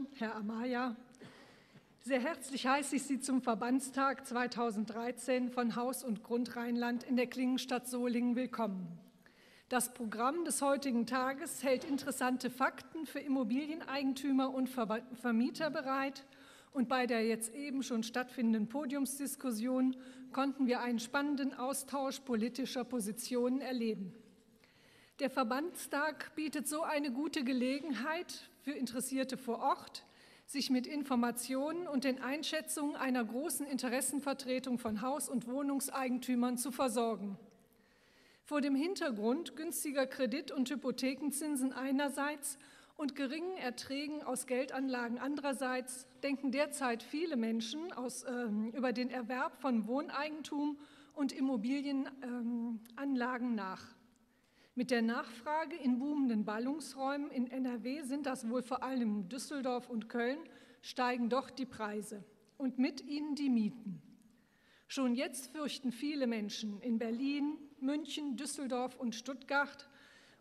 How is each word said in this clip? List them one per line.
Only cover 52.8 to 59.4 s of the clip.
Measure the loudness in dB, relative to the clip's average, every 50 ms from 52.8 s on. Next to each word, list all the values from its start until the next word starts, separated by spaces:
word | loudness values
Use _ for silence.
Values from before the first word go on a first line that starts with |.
| -8 -10 -8
Anlagen | -4 0 0 2 2 2 0 0 0 0 0 0
nach. | 0 0 -2 -6 -8 -10 -16 -20 -20 -20 _ _ _ _ _ _ _ _ _ _ _ -20 -8 -4
Mit | -2 0 2
der | 4 4
Nachfrage | 4 4 2 0 -2 -6 -8 -8 -2 0 0 0 0 0 -4
in | 0 2 2 4 4
boomenden | 2 2 2 2 4 4 4 2 2
Ballungsräumen | 0 0 -2 0 -2 -2 -2 -6 -8 -6 -2 -2 0 0 -2 -4 -2
in | 0 0 0
N | 0 0 -2 -2
R | 0 -2 -2 -4
W | -4 -4 -4
sind | -4 -4 -2 -2 -2
das | -2 -2 -2 -2 0
wohl | 0 0
vor | 0 0 -2 -2
allem | -2 0 0 2 2 2 2 0 -2 -4
Düsseldorf | -6 -8